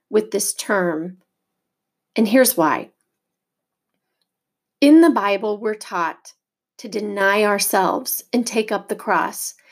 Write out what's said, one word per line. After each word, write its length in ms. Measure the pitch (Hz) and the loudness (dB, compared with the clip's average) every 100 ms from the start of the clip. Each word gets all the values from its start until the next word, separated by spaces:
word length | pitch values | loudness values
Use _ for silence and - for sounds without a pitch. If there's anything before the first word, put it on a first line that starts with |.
| - | -4
with 220 | 214 214 | -2 -2
this 240 | 196 - - | -4 -4 -6
term. 680 | - 202 175 156 175 185 _ _ _ _ _ _ _ _ _ - | -2 0 0 -4 -8 -14 _ _ _ _ _ _ _ _ _ -2
And 120 | 220 | 2
here's 300 | 254 247 - | 4 2 2
why. 340 | 156 - - _ _ _ _ _ _ _ _ _ _ _ _ _ _ _ _ _ _ _ | 0 -2 -8 _ _ _ _ _ _ _ _ _ _ _ _ _ _ _ _ _ _ _
In 200 | 285 320 | 6 8
the 100 | 330 | 6
Bible, 480 | 226 196 - 220 208 | 4 0 -2 -4 -4
we're 160 | 220 214 | -4 -6
taught 580 | - 185 165 - - - _ _ _ - | -8 -6 -6 -8 -18 -20 _ _ _ -20
to 100 | 226 | -10
deny 560 | 208 208 202 196 202 | -8 -6 0 2 2
ourselves 800 | 208 202 - 208 175 - 262 - - | 2 0 0 0 2 -2 -6 -10 -4
and 160 | 247 233 | -4 -2
take 240 | 226 220 | -4 -4
up 160 | 202 196 | -6 -6
the 80 | 208 | -8
cross. 580 | - 175 82 - - - _ | -2 -2 -2 -6 -14 -14 _